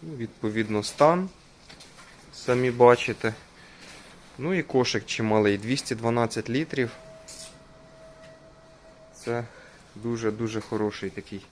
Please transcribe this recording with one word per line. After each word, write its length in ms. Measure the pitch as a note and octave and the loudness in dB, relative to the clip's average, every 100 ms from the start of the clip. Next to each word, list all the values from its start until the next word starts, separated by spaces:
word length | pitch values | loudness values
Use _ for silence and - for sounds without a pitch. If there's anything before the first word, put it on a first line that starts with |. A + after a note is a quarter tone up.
ну, 140 | D#3+ D3 | -12 -10
відповідно, 640 | A2+ - A2 G#2+ A2 G#2+ | -10 -6 -4 -2 -2 -2
стан, 460 | G#2 - D3 F3 F#3 - - - - - - - - - - | -4 4 4 4 -2 -8 -20 -20 -20 -20 -20 -20 -20 -20 -20
самі 360 | - - B2 B2+ | -14 0 2 2
бачите. 640 | A#2+ B2 A#2+ - G#2+ A2+ A2 - - - - - - - - - - | 6 8 8 4 -2 -4 -6 -14 -20 -20 -20 -20 -20 -20 -20 -20 -10
Ну 160 | C3+ | -4
і 80 | F#3+ | -2
кошик 440 | C3 C3 B2 A2+ - | 2 2 2 0 -4
чималий, 520 | - A2+ G#2+ G#2 G2+ | -2 2 4 4 2
двісті 360 | G#2+ C#3 - | 0 -4 -4
дванадцять 560 | A2+ A#2 A#2+ A#2 A#2 G#2+ | -2 0 2 0 -2 -4
літрів. 400 | A#2+ D#3 - A#2+ - - - - - - - - - - - - D#5+ D#5+ - - - - - - - - | -2 -2 -2 -2 -4 -18 -20 -20 -18 -18 -20 -20 -20 -20 -20 -20 -20 -20 -20 -20 -20 -20 -20 -20 -20 -20
Це 300 | - - A#2 A#2 - - - - | -14 -6 -4 -6 -14 -20 -20 -20
дуже-дуже 680 | - A2+ A#2 A2+ G#2+ A#2 A2 | -12 -6 -2 -2 -2 -2 -4
хороший 500 | - A2 G#2+ - G2 | -4 -2 -2 -2 -8
такий 300 | F2+ F#2+ G2 - | -10 -12 -14 -14